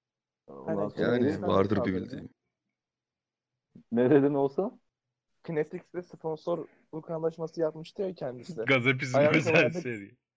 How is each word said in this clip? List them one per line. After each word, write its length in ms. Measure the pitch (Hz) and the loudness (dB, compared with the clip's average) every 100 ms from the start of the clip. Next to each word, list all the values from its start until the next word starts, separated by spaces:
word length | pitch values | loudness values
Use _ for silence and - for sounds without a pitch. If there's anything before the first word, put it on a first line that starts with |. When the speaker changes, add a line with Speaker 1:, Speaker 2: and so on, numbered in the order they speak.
| _ _ _ _ - | _ _ _ _ -20
Speaker 1:
Ondan 300 | 69 65 101 | -14 -6 -2
Speaker 2:
Aynen, 100 | 104 | -2
Speaker 1:
sonra 120 | - | 0
Speaker 3:
Yani 140 | 95 120 | 0 2
Speaker 2:
Netflix'ten 260 | 131 - - | 2 0 2
Speaker 3:
vardır 220 | 95 98 101 | 2 4 2
bir 0 | |
Speaker 2:
kaldırdı. 280 | 92 92 98 | 0 -2 -6
Speaker 3:
bildiğim. 240 | 82 80 - _ _ _ _ _ _ _ _ _ _ _ _ _ - _ | -10 -14 -20 _ _ _ _ _ _ _ _ _ _ _ _ _ -20 _
Speaker 1:
Ne 180 | 117 127 | 2 6
dedin 240 | 147 139 | 6 6
Oğuzhan? 460 | 143 139 139 202 - _ _ _ _ _ _ - | 2 0 0 -4 -6 _ _ _ _ _ _ -6
Speaker 2:
Netflix'te 520 | 156 156 180 - 180 | -4 -4 -8 -12 -14
sponsorluk 1080 | 180 165 160 160 - 170 - _ _ 156 156 | -14 -12 -10 -8 -4 -4 -6 _ _ -14 -8
anlaşması 520 | 165 160 160 160 170 | -4 -4 -4 -8 -2
yapmıştı 400 | 156 160 160 - | -4 -4 -12 -6
ya 120 | 185 | -6
kendisi. 480 | 165 143 123 - 104 | -6 -8 -8 -12 -6
Speaker 4:
Gazapizm 560 | 117 135 120 131 139 127 | 2 2 4 0 0 4
Speaker 2:
Ayakkabılarda 500 | 151 156 165 160 151 | 4 4 4 4 2
Speaker 4:
özel 140 | 175 | 0
seri. 300 | 131 110 98 - _ | -6 -8 -10 -18 _